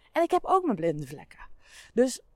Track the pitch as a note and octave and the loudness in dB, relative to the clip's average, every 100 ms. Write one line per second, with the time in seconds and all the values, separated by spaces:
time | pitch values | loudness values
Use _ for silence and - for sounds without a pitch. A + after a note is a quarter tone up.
0 | _ D#4+ E4+ F4+ - F#4+ F4 F3+ E3 D3+ | _ 0 2 2 2 0 2 0 0 -2
1 | C3+ C#3 - - - - _ - - A3+ | -6 -12 -18 -20 -20 -20 _ -20 -4 2
2 | B3+ - _ | 2 0 _